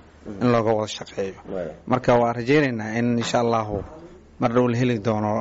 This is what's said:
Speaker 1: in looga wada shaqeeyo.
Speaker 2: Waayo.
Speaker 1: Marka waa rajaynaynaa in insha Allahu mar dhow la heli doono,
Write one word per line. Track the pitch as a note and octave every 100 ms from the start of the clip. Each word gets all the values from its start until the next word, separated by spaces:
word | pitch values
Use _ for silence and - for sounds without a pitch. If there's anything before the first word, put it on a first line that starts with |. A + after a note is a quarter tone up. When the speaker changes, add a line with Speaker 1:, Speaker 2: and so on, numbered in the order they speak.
| - - G#2
Speaker 1:
in | G2 B2
looga | A#2 A2
wada | G#2+ G#2+
shaqeeyo. | - - - F#2+ F2+
Speaker 2:
Waayo. | - F#2+ D#2+ -
Speaker 1:
Marka | - B2 -
waa | A#2+ A#2
rajaynaynaa | A#2+ A#2 D3+ C3+ A2+ A2 A#2
in | A#2+ A#2
insha | A2 B2
Allahu | A#2 A2+ G#2+ G2+ - - - - - -
mar | B2
dhow | A#2+ B2
la | A#2
heli | B2+ A2+
doono, | A2+ G#2+ G#2+ A2